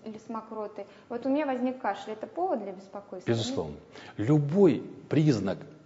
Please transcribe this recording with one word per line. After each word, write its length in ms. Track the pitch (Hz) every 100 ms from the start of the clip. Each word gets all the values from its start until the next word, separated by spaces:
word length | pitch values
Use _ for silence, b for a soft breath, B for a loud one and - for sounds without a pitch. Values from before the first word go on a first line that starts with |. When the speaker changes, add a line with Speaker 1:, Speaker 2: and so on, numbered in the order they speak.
Speaker 1:
или 140 | 220 214
с 120 | -
мокротой. 560 | 226 220 226 208 - - B B
Вот 180 | 240 269
у 40 |
меня 160 | 285 294
возник 340 | 254 254 254
кашель. 320 | 226 196 -
Это 160 | 214 -
повод 340 | 330 370 269
для 120 | 196
беспокойства? 580 | 190 - 202 - 185 147
Speaker 2:
Безусловно. 460 | 117 113 - 78 73 - B B -
Любой 680 | 107 151 143 180 190 107 - - -
признак 500 | 135 156 110 95 85 - -